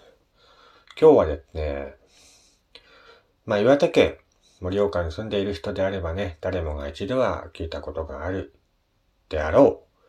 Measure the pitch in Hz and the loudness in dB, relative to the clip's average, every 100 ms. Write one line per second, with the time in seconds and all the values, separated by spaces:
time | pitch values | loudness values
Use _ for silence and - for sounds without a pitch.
0 | _ _ _ _ _ _ _ _ _ - | _ _ _ _ _ _ _ _ _ 6
1 | 156 117 80 73 _ 82 76 69 67 - | 8 8 4 -2 _ -8 -6 -6 -10 -14
2 | _ _ - _ _ _ _ - _ - | _ _ -20 _ _ _ _ -20 _ -20
3 | - - _ _ - 104 113 147 170 156 | -20 -20 _ _ -2 2 4 4 4 4
4 | 87 - _ _ _ - 90 101 101 87 | 2 0 _ _ _ -10 -4 0 0 0
5 | 82 92 110 107 98 101 104 92 95 98 | -4 -6 -4 -4 -2 -6 -6 -4 -4 -4
6 | 82 82 98 - 92 92 78 73 71 - | -6 -6 -6 -6 -6 -4 -4 -6 -10 -8
7 | 101 131 110 80 - - 82 73 76 80 | -6 -2 -2 -2 -10 -12 -10 -10 -10 -10
8 | 80 69 85 95 - _ _ _ _ _ | -10 -8 -8 -8 -10 _ _ _ _ _
9 | _ _ - 78 76 107 135 - _ _ | _ _ -8 -4 0 4 4 2 _ _